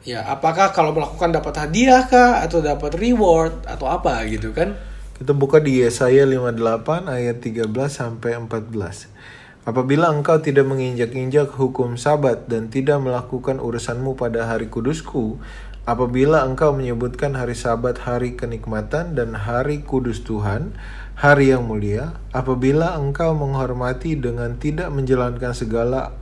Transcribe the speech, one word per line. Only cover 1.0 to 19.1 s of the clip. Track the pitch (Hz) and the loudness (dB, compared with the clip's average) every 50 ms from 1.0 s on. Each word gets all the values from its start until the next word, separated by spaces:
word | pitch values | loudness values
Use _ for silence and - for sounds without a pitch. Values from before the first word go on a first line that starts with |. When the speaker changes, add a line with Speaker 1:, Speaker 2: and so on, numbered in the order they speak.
| 147 139 - - 180 170 165 | -2 -2 -4 -2 0 2 2
Speaker 1:
dapat | 156 151 156 143 151 | 0 -2 -2 -6 -4
hadiah | 151 147 160 202 247 269 254 254 254 | -4 -2 2 4 8 8 8 8 8
kah? | 254 - 247 247 247 240 - | 6 6 8 8 8 6 4
Atau | - 165 170 170 156 | 0 2 0 0 2
dapat | 147 147 147 - 147 147 | 2 -2 -2 -4 -4 -4
reward? | 160 208 240 247 233 214 180 165 165 160 165 160 - - | -2 2 2 4 4 6 6 6 6 4 0 -2 -6 -10
Atau | - - - 139 131 | -10 -10 -6 -4 -2
apa | 156 180 - 165 135 117 113 | -2 0 0 0 -2 0 -2
gitu | 110 110 107 104 110 107 | -4 -4 -4 -4 -4 -2
kan? | - 170 196 202 - - - - - - - - - | -2 -2 -2 -2 -8 -12 -14 -16 -16 -16 -18 -14 -12
Speaker 2:
Kita | 135 131 143 | -2 0 2
buka | 143 139 139 151 156 | 2 2 6 6 6
di | 151 143 131 131 123 | 6 6 4 4 4
Yesaya | 117 117 - 135 123 131 135 139 | 4 2 2 4 6 8 8 6
lima | 135 131 127 123 123 117 | 6 4 2 0 -2 -2
delapan | 113 113 113 113 117 110 151 156 175 185 180 | 0 0 0 0 0 0 -2 -2 -2 -2 -4
ayat | 131 123 120 120 117 123 - | -4 -4 -2 -2 -4 -4 -6
tiga | 117 110 113 113 | -6 -4 -2 -4
belas | 107 107 123 135 143 139 - | -2 -2 -2 -2 -2 -4 -4
sampai | 127 120 113 117 113 120 117 120 | -6 -6 -6 -6 -4 -4 -4 -4
empat | 113 107 110 110 104 104 | -6 -6 -6 -6 -6 -6
belas. | 113 110 98 82 85 - - - - - - - - - - - - - - | -6 -6 -6 -6 -8 -12 -16 -20 -20 -20 -20 -20 -20 -20 -20 -20 -20 -12 -8
"Apabila | - 113 127 127 131 139 147 170 | -4 -2 -2 0 2 2 4 4
engkau | 170 151 147 143 147 165 156 | 4 2 2 2 4 2 2
tidak | - 151 135 139 139 | 4 4 4 4 4
menginjak-injak | 135 135 135 131 127 123 120 120 113 123 131 127 131 127 147 143 135 | 4 2 -2 -2 -2 -2 -2 -2 -2 -2 -4 -4 0 2 2 2 2
hukum | - 127 135 127 131 - 127 120 120 120 | 0 -2 -2 -2 0 0 -2 -2 -2 -4
Sabat | - 147 151 147 143 131 117 - - | 0 0 0 2 2 2 0 0 -4
dan | - 117 113 110 110 | -4 -4 -4 -4 -4
tidak | 107 135 131 143 147 143 135 | -4 -2 0 2 0 0 0
melakukan | 127 123 123 120 - - 127 117 - 131 131 | -2 -2 -4 -4 -6 -8 -6 -4 -4 -4 -2
urusanmu | 123 120 113 117 113 - 120 120 131 135 131 | -4 -4 -6 -6 -6 -6 -6 -4 -4 -4 -4
pada | 131 127 120 113 117 117 | -2 -4 -2 -2 -2 -2
hari | 113 113 110 113 110 | -2 -2 -4 -4 -4
kudusku, | - 117 113 127 156 156 - - - 143 117 107 113 - - - - - - - - - - | -6 -4 -2 -2 -2 -2 -6 -6 -4 -2 -2 -2 -4 -8 -12 -14 -16 -16 -16 -16 -16 -12 -4
apabila | - 117 117 127 120 120 127 131 147 160 156 135 | -4 -2 0 0 0 2 2 4 6 6 4 4
engkau | 131 131 127 160 151 | 2 0 2 2 2
menyebutkan | 143 135 135 123 120 117 123 123 123 123 - 143 139 | 2 2 -2 -4 -2 -2 -4 -4 -4 -4 -4 -4 -2
hari | 131 123 120 120 117 | -2 -4 -4 -6 -4
Sabat | - 123 117 113 117 123 120 - | -2 -2 -2 0 0 -2 -2 -2
hari | - - 120 120 123 123 123 - | -4 -4 -2 -2 -2 -4 -4 -6
kenikmatan | - 95 110 113 - - 110 107 107 107 - 151 175 175 | -8 -6 -6 -8 -8 -6 -4 -4 -4 -2 -4 -4 -4 -2